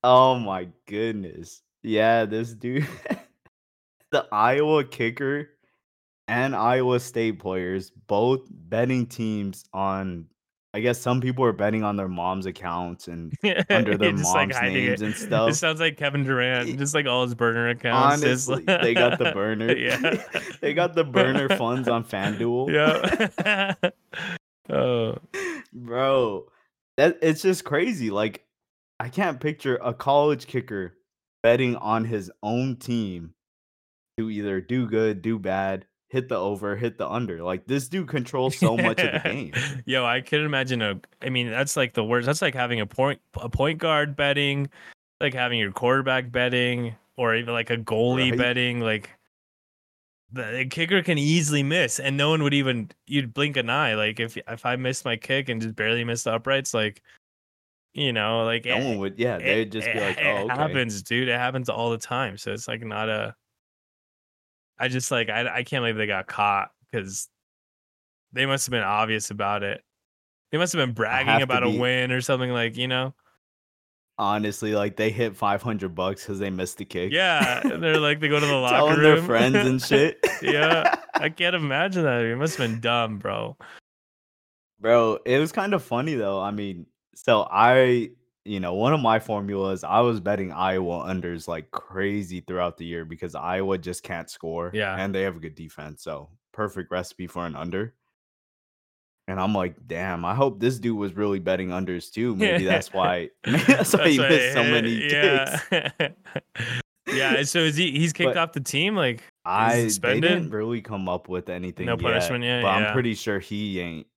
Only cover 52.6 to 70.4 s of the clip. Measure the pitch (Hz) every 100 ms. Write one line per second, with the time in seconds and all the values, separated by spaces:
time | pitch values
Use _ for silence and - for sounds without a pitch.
52.6 | 135 123 101 - - 143 131 123 147 139
53.6 | 117 131 143 107 107 110 113 - - 117
54.6 | 120 127 127 127 127 117 - 135 131 113
55.6 | 113 110 110 117 117 117 - 113 123 135
56.6 | 135 117 107 - _ _ _ _ _ _
57.6 | _ _ _ - 143 117 107 117 113 113
58.6 | 120 127 135 107 98 98 120 92 127 113
59.6 | 110 110 107 107 98 - 147 104 107 127
60.6 | 156 139 120 101 95 117 127 120 127 131
61.6 | 123 110 117 113 - 123 123 98 - 104
62.6 | - 113 117 107 110 107 107 - _ _
63.6 | _ _ _ _ _ _ _ _ _ _
64.6 | _ _ 127 127 123 123 113 110 120 95
65.6 | 123 139 117 110 107 95 95 - 104 98
66.6 | 98 _ _ 117 95 98 - _ _ _
67.6 | _ _ _ _ _ _ _ 123 135 135
68.6 | - 123 98 104 110 110 - 104 101 104
69.6 | 98 101 _ _ _ _ _ _